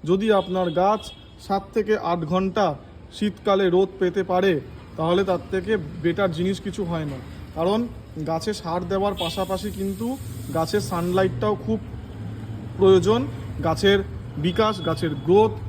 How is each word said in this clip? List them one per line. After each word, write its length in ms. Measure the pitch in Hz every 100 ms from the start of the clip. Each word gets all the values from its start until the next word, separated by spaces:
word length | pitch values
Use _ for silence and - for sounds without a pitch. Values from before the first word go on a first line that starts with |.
যদি 280 | 151 190 220
আপনার 400 | 202 175 185 180
গাছ 400 | 165 190 214 - - - - -
সাত 160 | 196 196
থেকে 240 | 226 208 214
আট 220 | 170 175
ঘন্টা 560 | 156 185 190 196 190 139 - - -
শীতকালে 560 | - 208 - - 196 190
রোদ 200 | 180 190 -
পেতে 240 | 180 185
পারে, 380 | 185 180 190 156 - - - -
তাহলে 260 | 160 180
তার 140 | 190 175 -
থেকে 260 | 190 185 214
বেটার 540 | 147 - 165 170 196
জিনিস 300 | 160 180 190
কিছু 220 | 208 185
হয় 220 | 175 165 151
না। 100 | 131 - - - -
কারণ 320 | 170 220 240 - - 160 151
গাছে 260 | 165 214
সার 340 | 208 170 175 175
দেওয়ার 240 | 190 202 190
পাশাপাশি 520 | 170 196 185 185 208
কিন্তু 460 | 190 196 190 233 269 - - -
গাছের 280 | 160 160 208
সানলাইটটাও 760 | - 175 175 185 190 185 214 202
খুব 240 | - 220 - - - - - - - - - -
প্রয়োজন, 500 | 190 190 175 233 277 - - -
গাছের 360 | 165 160 202 202 190 - - -
বিকাশ, 480 | 160 180 214 196 165
গাছের 300 | 160 165 143
গ্রোথ 360 | 151 196 220 202